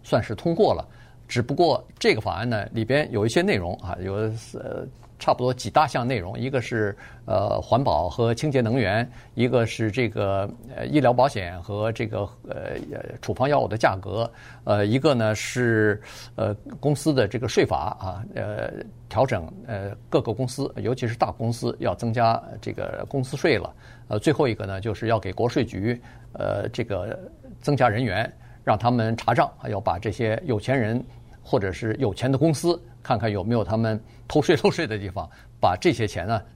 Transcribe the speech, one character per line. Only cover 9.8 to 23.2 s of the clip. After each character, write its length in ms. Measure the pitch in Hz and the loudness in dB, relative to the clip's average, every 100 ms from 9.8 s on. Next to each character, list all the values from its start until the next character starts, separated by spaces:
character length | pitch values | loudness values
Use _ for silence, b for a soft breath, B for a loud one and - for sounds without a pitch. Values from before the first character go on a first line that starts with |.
| 110 | 0
这 180 | 104 120 | 0 0
个， 400 | 113 101 98 101 - - 131 | 0 0 0 -2 -6 -14 -10
呃， 100 | - | 0
医 140 | 147 | 4
疗 120 | 123 | 4
保 160 | 123 139 | 6 4
险 320 | 110 90 90 | 2 -6 -8
和 280 | 87 104 107 | -6 -2 -2
这 120 | 110 113 | -2 -4
个， 140 | 107 101 - - | -4 -6 -8 -12
呃， 280 | - - - - | -10 -8 -8 -8
呃， 260 | - - - | -10 -12 -10
处 100 | - | -6
方 160 | 101 135 | -2 2
药 100 | 143 | 2
物 80 | 120 | 2
的 80 | 110 | 2
价 220 | 139 95 | 2 2
格， 320 | 95 98 117 B B B - | -4 -4 -4 B B B 0
呃， 200 | 104 104 | 2 4
一 140 | 127 | 4
个 160 | 151 123 | 4 4
呢 180 | 110 | 2
是， 640 | 107 - 131 123 110 107 104 B B B - | 0 -4 0 2 4 4 2 B B B -4
呃， 180 | 104 104 - - | -2 -2 -8 -4
公 160 | 139 147 | 0 0
司 160 | 160 | 2
的 160 | 139 101 | 2 2
这 120 | 117 | 0
个 100 | 120 | 0
税 160 | 214 147 | 2 2
法 320 | 78 73 - | 2 -2 -6
啊， 240 | 92 92 110 - | -8 -8 -8 -6
呃， 360 | 101 107 - - - - - | -6 -6 -6 -8 -12 -16 -4
调 160 | 107 131 | 0 2
整， 260 | 107 78 - - | 0 -4 -12 -8
呃， 320 | 104 98 104 - | -8 -6 -10 0
各 100 | 160 | 0
个 100 | 120 | 0
公 160 | 110 123 | -2 -4
司， 240 | - 139 - | -4 -6 -4
尤 180 | 104 | -2
其 140 | 131 117 | -2 -2
是 80 | 113 | 0
大 160 | - | -2
公 200 | - 113 | 0 -4
司 240 | 117 120 - | -2 -4 -2
要 160 | 120 101 | -4 -2
增 180 | 117 | -2
加 260 | 113 113 117 - 107 | 2 2 2 -4 -10
这 100 | 110 | -8
个 320 | 104 - - - | -6 -6 -8 -6
公 140 | 139 | -4